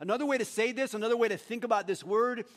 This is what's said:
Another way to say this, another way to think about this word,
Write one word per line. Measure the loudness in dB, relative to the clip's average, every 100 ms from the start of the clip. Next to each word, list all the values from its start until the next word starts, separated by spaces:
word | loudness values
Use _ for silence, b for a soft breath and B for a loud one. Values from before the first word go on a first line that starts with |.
Another | -2 0 2
way | 0
to |
say | 0 0 0
this, | 0 -2
another | -2 0 2
way | 2
to | 0
think | -6 -4
about | 2 2 2
this | -4
word, | 0 2 2 0 -8